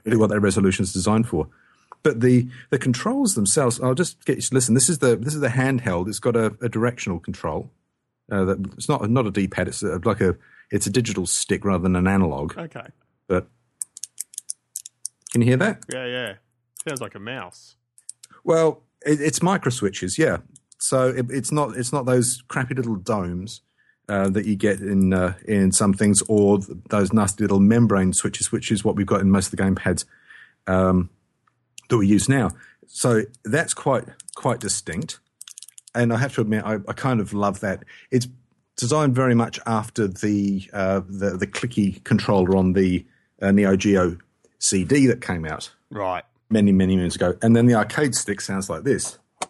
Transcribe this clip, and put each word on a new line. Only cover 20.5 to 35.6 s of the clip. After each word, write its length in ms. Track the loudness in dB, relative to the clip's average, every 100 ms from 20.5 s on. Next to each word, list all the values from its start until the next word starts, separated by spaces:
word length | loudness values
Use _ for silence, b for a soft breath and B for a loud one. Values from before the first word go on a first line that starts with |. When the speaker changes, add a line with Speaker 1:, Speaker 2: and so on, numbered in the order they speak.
| -20 _ -10
Speaker 1:
So 300 | -2 0 0
it, 180 | 0 -4
it's 200 | -4 -4
not, 260 | -2 -2 -4
it's 160 | -6
not 140 | -4 2
those 380 | 2 2 -2 -6
crappy 280 | -6 -4
little 220 | -4 -4 -4
domes, 640 | -4 -4 -4 -6 -10 -14 _ _ _ _ -6
uh, 200 | -2 0
that 160 | 0
you 100 | -2
get 260 | 0 0 0
in, 320 | 0 2 2
uh, 220 | 2 0 -4
in 280 | -2 2 2
some 200 | 2 2
things, 300 | 2 2 2 2
or 300 | 4 4 4
th-, 200 | 0 -12 -4
those 220 | 0 2
nasty 300 | 2 0 0
little 160 | 0 4
membrane 540 | 6 6 4 4 2
switches, 400 | 0 -2 -4 -4
which 180 | -4 -2
is 140 | -2
what 100 | 0
we've 120 | 0 0
got 120 | 2
in 80 | 4
most 240 | 4 2
of 40 | -2
the 60 |
gamepads, 420 | 0 0 -2 -4 -6 B B B B B -2
um, 420 | 2 4 2 0 _ _ _ _ _ _ -20 -2
that 100 | 2
we 100 | 4
use 200 | 4 2
now. 220 | 2 0 -4 B B _
So 340 | -4 0 0 -2 -8
that's 280 | -4 -2 -2
quite, 320 | -4 -2 -2 -4 -14 -20
quite 240 | -6 -4 -2
distinct. 640 | -4 -6 -6 -8 -8 -12 _ -20 -20 -20